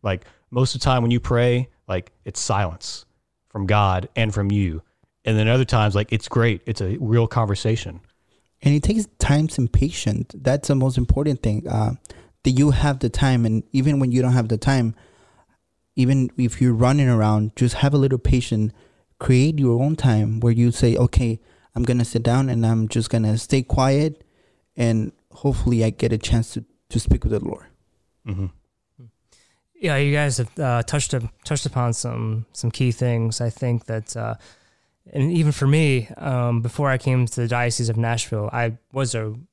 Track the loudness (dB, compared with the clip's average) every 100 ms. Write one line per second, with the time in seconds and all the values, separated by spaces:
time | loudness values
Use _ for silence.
0 | -4 -4 -6 _ _ -2 0 0 0 0
1 | 2 0 0 0 2 0 -2 _ -8 -8
2 | -8 _ -14 -10 -4 -2 -2 -4 -14 -14
3 | -18 _ _ _ _ -8 0 2 4 0
4 | -4 -2 -2 0 0 0 0 -4 -12 _
5 | _ _ -2 0 2 2 2 2 2 0
6 | -2 -4 -2 0 0 0 -4 -6 -4 -4
7 | 0 2 2 0 -2 -2 -2 -2 -4 -14
8 | _ _ _ _ _ _ 2 2 2 0
9 | -2 _ 2 2 2 0 0 2 0 -2
10 | -4 -4 -6 -4 -2 -2 0 0 2 0
11 | 0 0 0 -2 -2 -4 -4 -2 -2 -4
12 | -12 -20 -20 _ 0 2 4 4 2 0
13 | -2 0 2 2 2 0 -2 0 2 2
14 | 2 2 2 2 2 0 0 2 0 -4
15 | _ _ _ _ _ _ _ _ _ 0
16 | 2 2 0 0 -2 2 2 4 2 4
17 | 4 4 4 2 0 0 -2 2 0 2
18 | 2 0 2 0 2 -2 -2 -4 _ _
19 | _ _ 2 4 4 2 2 2 0 0
20 | 2 2 2 0 0 4 2 2 2 4
21 | 2 2 0 -4 _ _ _ -6 0 0
22 | 0 0 0 0 0 0 2 2 0 -2
23 | -2 0 2 0 0 -2 0 0 2 2
24 | 0 -4 _ _ _ _ _ -2 0 0
25 | -2 -8 _ -6 -2 0 0 2 0 0
26 | -2 -2 0 0 0 -8 -14 _ _ -4
27 | 0 0 2 -2 -4 -10 -16 _ _ _
28 | _ _ -10 -6 -6 -8 _ _ _ _
29 | -20 _ _ _ _ _ _ _ -2 0
30 | 2 2 0 -2 -4 -4 -2 0 0 -2
31 | -2 -4 -6 -12 -6 -4 -4 -2 -2 -2
32 | -6 -6 -4 -4 -6 -6 -6 -2 -2 0
33 | 0 0 -2 -2 -6 -4 -4 -4 -4 -10
34 | -8 -8 -8 -8 -14 _ _ _ _ _
35 | _ -2 0 2 0 2 2 4 4 0
36 | -4 -8 -6 -2 0 -2 -4 -4 -2 0
37 | 0 0 0 -2 -2 -2 -2 -2 -2 -2
38 | -2 -2 -4 -6 -4 -4 -4 -4 _ -6
39 | -4 -4 -6 -10 -16